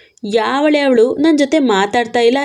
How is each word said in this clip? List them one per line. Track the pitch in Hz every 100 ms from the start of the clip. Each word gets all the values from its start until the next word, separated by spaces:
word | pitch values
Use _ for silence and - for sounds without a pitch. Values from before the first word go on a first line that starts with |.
| _ _ 208
"ಯಾವಳೆ | 220 220 269 302 294
ಅವಳು | 277 240 247 -
ನನ್ | 311 294
ಜೊತೆ | 277 311
ಮಾತಾಡ್ತಾ | 254 190 202 240 233 240
ಇಲ್ಲ?" | 233 277